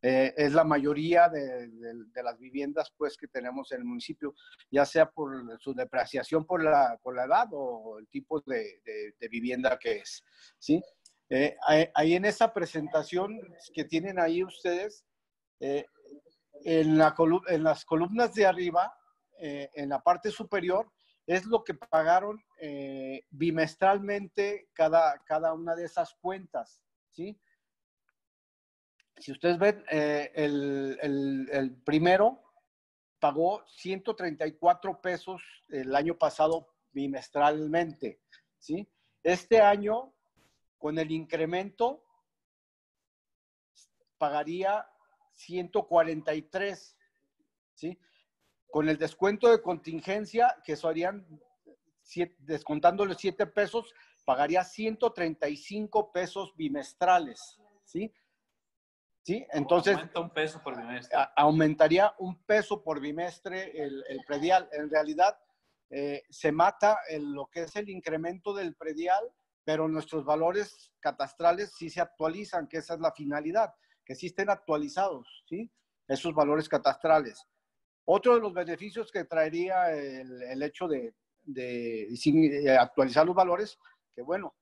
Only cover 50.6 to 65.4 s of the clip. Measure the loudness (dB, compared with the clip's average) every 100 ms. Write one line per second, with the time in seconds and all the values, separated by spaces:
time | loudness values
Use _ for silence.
50.6 | -6 -4 -2 -2 -4 -6 -16 -20 _ _
51.6 | _ _ _ _ _ -6 -6 _ -8 -8
52.6 | -6 2 2 4 -2 -2 -6 -2 -2 0
53.6 | -2 -2 -8 _ _ _ -2 0 2 0
54.6 | -2 -6 -6 0 -2 0 -4 -2 -4 -6
55.6 | -10 -8 -2 -2 -2 -4 -6 -6 -10 _
56.6 | -6 -6 -8 -2 4 4 2 -12 -20 -20
57.6 | _ _ _ -8 -8 _ _ _ _ _
58.6 | _ _ _ _ _ _ -6 -6 -4 -4
59.6 | 2 4 4 2 0 -6 -6 -4 -4 -4
60.6 | -10 -10 -10 -12 -4 -2 0 4 4 6
61.6 | 2 4 4 6 2 0 -12 -12 0 0
62.6 | 0 -6 -4 -6 -6 -6 -8 -8 -10 -10
63.6 | -10 -8 -8 -8 -12 -12 -8 -4 2 2
64.6 | 2 -10 -2 0 0 2 2 2